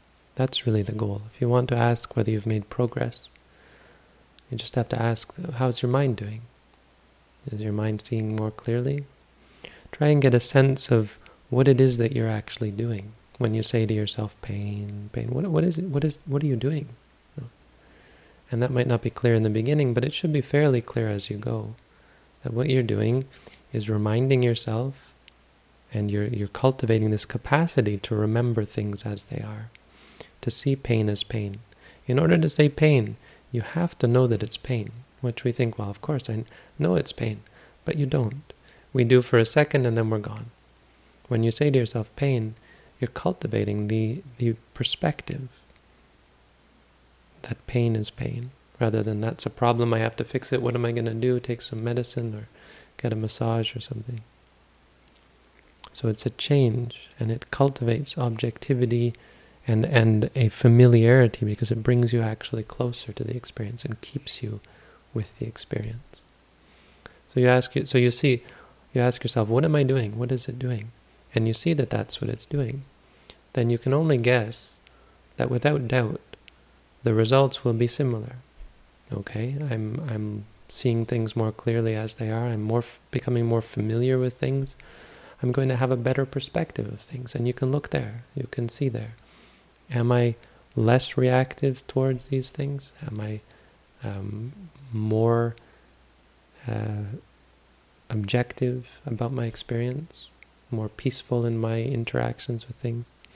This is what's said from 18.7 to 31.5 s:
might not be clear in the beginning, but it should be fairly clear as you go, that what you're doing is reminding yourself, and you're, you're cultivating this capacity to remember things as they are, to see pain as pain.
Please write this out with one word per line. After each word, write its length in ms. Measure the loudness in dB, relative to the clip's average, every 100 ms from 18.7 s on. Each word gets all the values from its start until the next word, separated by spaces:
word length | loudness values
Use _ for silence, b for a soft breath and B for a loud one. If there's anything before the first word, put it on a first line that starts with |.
might 140 | 0 2
not 160 | 0
be 80 | -2
clear 240 | 0 2
in 100 | 4
the 60 | 4
beginning, 440 | 2 2 2 2
but 100 | 2
it 100 | 0
should 200 | -2 0
be 80 | 0
fairly 400 | 2 2 4 2
clear 260 | 0 -4 -2
as 220 | -2 -6
you 80 | -6
go, 380 | -4 -6 -6 -14 b b b b b _
that 100 | -6
what 160 | -2 2
you're 140 | 2
doing 420 | 2 0 2 0 -2 B B B _
is 180 | -6 -2
reminding 540 | 0 0 2 2 4
yourself, 680 | 4 0 -2 -4 -4 -8 -18 _ _ _ _ _ _ _ _
and 180 | -4 -2
you're, 160 | -2 -2
you're 220 | -4 -6
cultivating 640 | 0 2 2 2 2 2
this 120 | 0
capacity 760 | -4 -8 0 2 2 2 0 -2
to 140 | -2
remember 520 | 0 0 2 0 0 -2
things 400 | -4 -4 -6 -8
as 180 | -10 -8
they 140 | -10
are, 300 | -8 -12 -16 -20 B B B B B _
to 100 | -2
see 240 | 2 2 2
pain 320 | 2 2 2
as 160 | -2
pain. 360 | -4 -6 -6